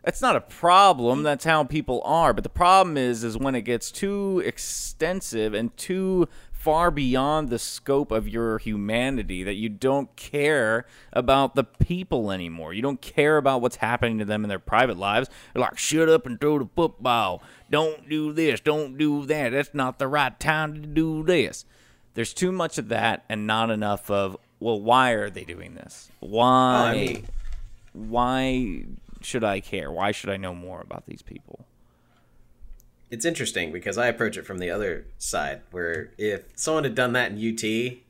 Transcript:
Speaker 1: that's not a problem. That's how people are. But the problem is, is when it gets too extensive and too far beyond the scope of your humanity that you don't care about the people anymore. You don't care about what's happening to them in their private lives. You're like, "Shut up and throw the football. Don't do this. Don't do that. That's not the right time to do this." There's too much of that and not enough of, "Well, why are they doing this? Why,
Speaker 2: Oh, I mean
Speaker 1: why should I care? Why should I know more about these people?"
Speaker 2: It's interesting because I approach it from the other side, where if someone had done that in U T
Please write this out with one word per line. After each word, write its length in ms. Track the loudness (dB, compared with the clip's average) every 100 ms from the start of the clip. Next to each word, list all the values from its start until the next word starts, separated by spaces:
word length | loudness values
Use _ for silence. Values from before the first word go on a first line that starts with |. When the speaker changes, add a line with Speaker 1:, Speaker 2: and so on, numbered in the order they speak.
Speaker 1:
that's 180 | -2 0
not 120 | 2
a 60 | 2
problem. 800 | -2 0 6 8 8 6 2 2
That's 220 | 0 0
how 180 | 2 2
people 380 | 2 -2 -2 -4
are. 280 | 0 4 4
But 100 | 2
the 60 | -2
problem 460 | 2 6 8 6 2
is, 260 | 0 0
is 140 | -2 -2
when 160 | -2
it 80 | -2
gets 300 | -2 -2 -4
too 500 | -4 -2 -2 0 0
extensive 1080 | -2 -6 -10 -8 -10 -4 -2 -2 -4 -2 -2
and 200 | -2 -4 -6
too 520 | -4 -2 0 2 0 -2 -12
far 420 | -4 0 2 2
beyond 580 | 2 0 2 2 0 -2
the 80 | -4
scope 540 | -6 -10 0 0 2
of 160 | -2 -2
your 280 | -2 -2 -2
humanity 840 | -4 -4 -2 -2 -2 -2 -4 -6
that 120 | -6
you 140 | -4 -6
don't 460 | -2 0 0 -2
care 720 | -12 -8 0 2 4 2 0 -2 -20 -4
about 440 | -2 4 4 4 0
the 80 |
people 680 | -2 _ 0 0 -2 -2 -2
anymore. 420 | -4 -6 -10 -8
You 80 | -4
don't 200 | -4 -4
care 340 | -2 2 4 6
about 240 | 4 2
what's 160 | 0 0
happening 420 | -2 0 0 0
to 40 |
them 200 | -2 -2
in 40 | -2
their 120 | -4
private 360 | 2 4 4 2
lives. 320 | 0 0 0 -10 -8
You're 80 | -2
like, 140 | -2 -2
"Shut 320 | 0 2 6
up 160 | 4
and 160 | 2 -2
throw 200 | 0 0
the 80 | -2 0
football. 680 | -2 0 0 2 2 -4 -12 -20 _
Don't 400 | 0 2 -2 -6
do 240 | -4 -2
this. 280 | 2 2 2
Don't 360 | 2 0 -2 0
do 300 | 0 0 0
that. 240 | 0 0
That's 240 | 0 -2
not 240 | -2 -2 -2
the 80 | -2
right 300 | 0 0 0
time 360 | 0 0 -2
to 60 | -6 -2
do 360 | 0 0 0
this." 400 | 2 4 2 -4 -18 _ _ _ _
There's 180 | -6 -6
too 200 | -2 -2
much 260 | 0 -4 -4
of 100 | -4
that 340 | 0 0 -2 _
and 160 | -6
not 240 | 0 0 0
enough 380 | 0 -2 -4 -2
of, 280 | 0 0 -6 _ _
"Well, 200 | -2 -2
why 300 | 4 4 6
are 200 | 2 -2
they 120 | -8
doing 300 | -14 -14 -16
this? 360 | -18 -20 -20 -20 -18
Why, 600 | -4 2 6 6 4 4
Speaker 2:
Oh, 40 |
I 100 | 2
mean 320 | 2 -2 -4 -6 -6 -6 -8 -10 -16 -20
Speaker 1:
why 920 | -14 -4 0 2 0 0 -2 -4 -6 -10 -14 -16 -16
should 220 | -6 -2
I 140 | 0 -2
care? 300 | -4 -8 -6
Why 220 | -4 -2
should 180 | -2 -6
I 60 | -6
know 180 | -8
more 260 | -10 -12 -14
about 260 | -14 -14 -14
these 160 | -18
people?" 440 | -16 -20 -20 -20 -20 _ _ _ _ _ _ _ -20 _ -18 -18 -20 _ _
Speaker 2:
It's 160 | -4 -4
interesting 460 | -2 -4 -2 -4
because 260 | -6 -6 0
I 80 | 0
approach 320 | 0 -4 -4
it 80 | -10
from 120 | -6
the 120 | -4
other 360 | -4 -4 -6 -10 -12
side, 420 | -6 -4 -4 -8 -12
where 420 | -8 -6 -6 -8 -6
if 280 | -4 -4 -10 -8
someone 280 | -2 -2
had 100 | -2
done 180 | 0 0
that 180 | 0 -2
in 60 | -4
U 140 | -4
T 500 | -4 -2 -2 -4 -8 _